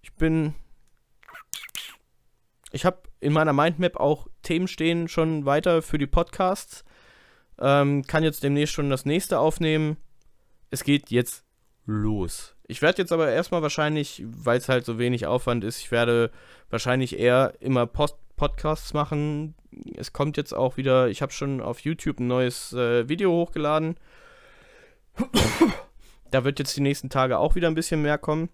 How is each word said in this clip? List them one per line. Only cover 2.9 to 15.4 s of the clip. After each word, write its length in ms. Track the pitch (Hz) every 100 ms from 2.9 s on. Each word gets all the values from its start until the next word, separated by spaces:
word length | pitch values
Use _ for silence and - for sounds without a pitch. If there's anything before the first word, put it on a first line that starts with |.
| 185 - -
in 140 | -
meiner 200 | 156 160
Mindmap 440 | 143 160 160 180 -
auch 300 | - - - -
Themen 260 | - 165 185
stehen 400 | - 160 170 165
schon 380 | - 160 160 139
weiter 360 | 147 175 165
für 160 | - 151
die 100 | 139
Podcasts. 760 | - 170 - 185 202 - - - - - - _ _ _ -
Ähm, 440 | 139 143 143 143 139
kann 160 | 160
jetzt 200 | 160 147
demnächst 300 | 139 143 147
schon 160 | - 143
das 160 | 131 139
nächste 340 | 165 - 165
aufnehmen. 580 | 156 - 160 156 156 156 - - - _ _ _ -
Es 120 | -
geht 280 | - 143 -
jetzt 320 | 120 123 - _ _ _ _ -
los. 720 | 107 107 107 87 - - - -
Ich 140 | -
werd 160 | 156 170
jetzt 140 | 180
aber 200 | 165 151
erstmal 300 | 123 175 175
wahrscheinlich, 640 | 151 - 151 151 143 - 113
weil's 440 | 117 120 123 127
halt 160 | 127 117
so 140 | 113
wenig 260 | 120 123 78
Aufwand 380 | 123